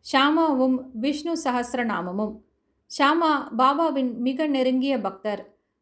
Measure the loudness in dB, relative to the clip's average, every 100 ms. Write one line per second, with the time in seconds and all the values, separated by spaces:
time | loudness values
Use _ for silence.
0 | 0 2 4 4 2 2 2 0 -4 -4
1 | -4 -2 -4 -2 -2 -2 -2 -4 -2 -4
2 | -4 -4 -4 -8 _ _ _ _ _ 0
3 | 2 4 2 0 -2 2 2 4 0 0
4 | -2 -2 -4 0 0 2 2 2 0 -2
5 | -4 -6 -6 -6 -10 _ _ _